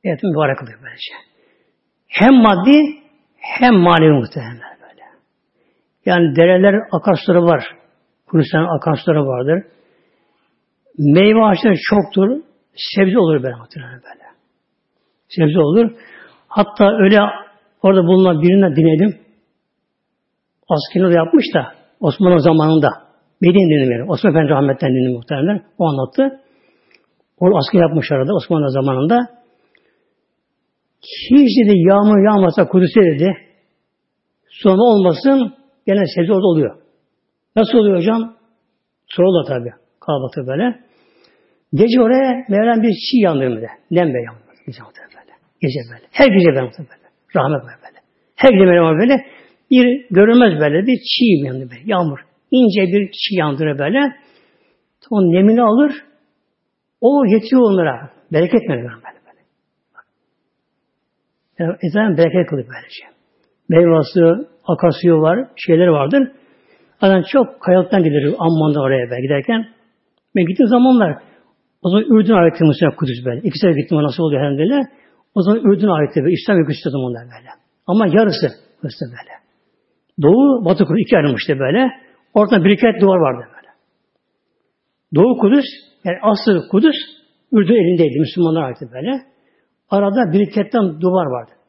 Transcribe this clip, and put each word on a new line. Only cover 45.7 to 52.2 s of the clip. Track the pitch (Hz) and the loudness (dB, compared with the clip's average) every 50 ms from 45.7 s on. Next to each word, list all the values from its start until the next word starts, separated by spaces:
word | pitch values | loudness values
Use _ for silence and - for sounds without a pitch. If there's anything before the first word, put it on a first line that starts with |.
| 120 123 120 117 | -6 -6 -12 -14
böyle. | - - _ _ | -20 -20 _ _
Her | _ - 277 | _ 2 2
gece | 269 196 196 175 | 4 4 4 4
böyle. | 170 139 135 127 127 - - 156 _ - _ _ _ _ _ _ _ _ | 2 2 0 -4 -6 -10 -16 -20 _ -20 _ _ _ _ _ _ _ _
Rahmet | 170 131 139 151 135 131 | -4 -2 -2 -4 -6 -8
var | 120 - _ _ | -14 -20 _ _
böyle. | - _ _ _ _ _ _ _ _ _ | -20 _ _ _ _ _ _ _ _ _
Her | - - 269 | 2 2 4
gece | 233 190 190 | 6 6 4
Mevlam | 185 175 175 170 160 160 156 | 4 4 4 2 2 2 0
böyle. | 214 247 277 254 - - - - _ _ _ _ _ _ | 0 0 0 -2 -2 -10 -20 -20 _ _ _ _ _ _
Bir | 254 254 247 247 247 277 254 _ | 2 4 4 2 0 -4 -6 _
görünmez | 190 180 208 220 233 247 247 214 165 151 | 2 4 4 6 6 4 4 4 2 0
böyle | 151 147 147 165 202 | -2 0 0 0 0
bir | 254 254 | 0 -2
çiğ | - - - - - 247 226 190 147 143 | -2 -4 -8 -2 0 2 2 2 0 -2
yandı | 135 127 131 135 123 | -6 -8 -10 -12 -14
böyle. | 123 120 139 | -18 -16 -8
Yağmur. | 208 214 185 175 156 139 135 | -6 -4 -2 -2 -4 -6 -10